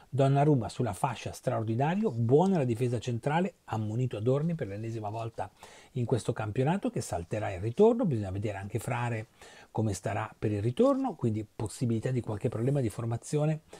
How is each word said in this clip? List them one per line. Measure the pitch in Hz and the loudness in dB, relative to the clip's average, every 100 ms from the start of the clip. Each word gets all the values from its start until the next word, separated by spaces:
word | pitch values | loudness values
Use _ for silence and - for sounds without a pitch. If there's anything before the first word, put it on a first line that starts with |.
| - | -8
Donnarumma | 123 135 139 151 143 101 | 2 4 6 4 4 0
sulla | - 117 | -2 -4
fascia | 95 135 113 - | -2 -4 -4 -10
straordinario, | - - 117 110 113 143 190 220 | -6 -2 -2 0 0 2 2 0
buona | 117 117 143 190 180 | 0 6 6 6 4
la | 123 | 2
difesa | 110 127 120 | 0 0 -2
centrale, | - 117 143 156 190 - - | -2 -2 0 0 0 -4 -8
ammonito | 113 107 113 127 110 | -4 -2 -2 -2 0
Adorni | 110 135 165 165 | 0 2 0 -2
per | 104 | -6
l'ennesima | 101 113 113 104 | -6 -6 -6 -6
volta | 113 113 - 95 _ - - - | -6 -8 -6 -10 _ -20 -20 -10
in | 127 120 | -4 0
questo | 147 - 117 | 0 0 -4
campionato | 107 104 135 196 254 | -2 0 2 2 0
che | 135 | -4
salterà | - 87 85 110 104 95 | -4 -6 -4 -4 -4 -4
il | |
ritorno, | 107 123 214 233 220 | -4 6 6 6 2
bisogna | 117 98 | 0 -2
vedere | 98 104 95 | -4 -4 -6
anche | 101 117 | -6 -6
Frare | - 120 120 113 110 _ - - - | -4 -4 -2 -4 -8 _ -20 -20 -10
come | - 110 95 | -2 0 0
starà | - 104 107 - | -4 -4 -6 -4
per | 110 | -2
il | 104 | 0
ritorno, | 110 131 262 262 262 175 | 0 4 4 4 0 -2
quindi | 120 107 104 - | -2 -2 -6 -6
possibilità | 110 - 120 113 120 | -8 -2 0 0 0
di | 127 | -2
qualche | - 104 123 | -2 -2 -2
problema | 107 123 143 | -2 0 0
di | 117 | 0
formazione | - 117 113 - 147 151 156 _ - | -2 -4 -4 -4 0 0 0 _ -20